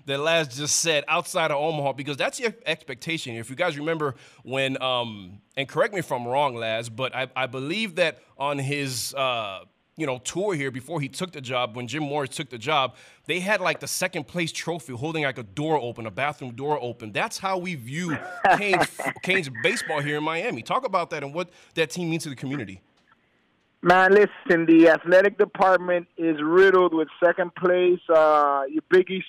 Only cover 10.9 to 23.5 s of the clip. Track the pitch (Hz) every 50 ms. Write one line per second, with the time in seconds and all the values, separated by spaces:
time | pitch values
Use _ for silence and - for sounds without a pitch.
10.9 | 175 156 143 135 - - 185 180 170 151 131 120 131 123 123 117 107 123 123 113
11.9 | 120 156 156 139 139 151 139 123 - - 160 - - 117 107 143 156 143 135 123
12.9 | - - - - _ _ _ - 139 180 180 196 214 190 185 170 151 - 147 135
13.9 | - - 180 185 - 170 143 - - 180 170 156 - - - 165 165 175 - -
14.9 | 127 113 135 160 160 160 147 135 123 131 120 98 95 147 147 160 160 143 120 120
15.9 | 110 117 113 110 92 127 135 147 147 - 139 127 117 117 139 147 151 139 120 120
16.9 | 113 - 113 110 98 147 196 226 - - 190 196 190 185 175 185 180 139 110 117
17.9 | 139 160 180 170 147 120 - - - - - 202 175 - 208 202 190 180 151 -
18.9 | - - - 135 - - - 180 185 196 165 139 123 113 - 175 226 240 - 170
19.9 | 160 151 143 147 147 151 151 156 160 165 190 247 180 120 110 - 180 247 262 226
20.9 | 190 185 170 - 165 151 139 139 143 170 180 175 _ _ _ _ _ 165 160 -
21.9 | - 180 180 165 160 165 - 160 135 - 147 131 139 147 113 95 95 90 _ _
22.9 | _ _ _ _ _ _ _ _ _ _ _ _